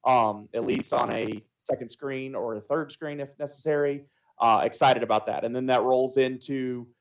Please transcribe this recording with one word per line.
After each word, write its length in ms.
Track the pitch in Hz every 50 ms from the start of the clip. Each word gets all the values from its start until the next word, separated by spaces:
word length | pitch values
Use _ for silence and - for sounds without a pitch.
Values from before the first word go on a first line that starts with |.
| -
um, 440 | 123 127 120 113 110 104 104 107 -
at 140 | - 117 -
least 260 | - 131 131 - -
on 180 | - 120 127 117
a 280 | 113 113 110 110 110 107 107 _ _ _
second 300 | _ - 143 131 127 113
screen 460 | - _ 147 139 135 131 131 135 135
or 220 | 98 104 117 113
a 40 | 107
third 300 | 104 _ 143 160 156 147
screen 280 | - _ 160 151 147 147
if 180 | 143 139 - _
necessary. 640 | 147 143 - - - 160 151 147 147 143 143 143 139 _ _ _ _ _ _ -
Uh, 240 | - 117 113 107 -
excited 380 | 113 - - 147 135 127 120 117
about 220 | 110 110 107 -
that. 180 | 110 101 69 -
And 100 | 117 120
then 100 | 127 131
that 160 | 127 127 123
rolls 340 | 120 127 131 127 131 127 131
into 720 | 139 131 127 131 127 - - 139 135 127 127 123 123 120 120 120 _